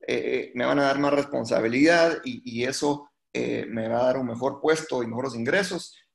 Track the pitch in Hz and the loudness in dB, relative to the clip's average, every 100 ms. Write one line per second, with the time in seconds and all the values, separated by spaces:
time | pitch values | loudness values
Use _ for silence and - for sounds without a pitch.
0 | - 123 120 127 - 123 127 143 139 139 | -4 -2 0 -2 -4 -2 0 2 2 2
1 | 143 143 143 131 113 - 113 131 160 170 | 2 2 0 -4 -2 0 2 4 6 6
2 | 165 151 127 113 120 113 127 143 147 143 | 4 2 -6 -10 -8 -4 -4 0 0 -2
3 | - _ _ 127 120 117 110 113 113 117 | -6 _ _ -4 -2 -4 -4 -4 -2 2
4 | 127 131 123 117 135 143 156 160 - 127 | 2 2 -2 -2 -4 0 0 0 -2 -4
5 | 113 117 131 117 120 185 185 175 - - | -4 -4 -6 -4 0 0 0 -6 -10 -20
6 | _ | _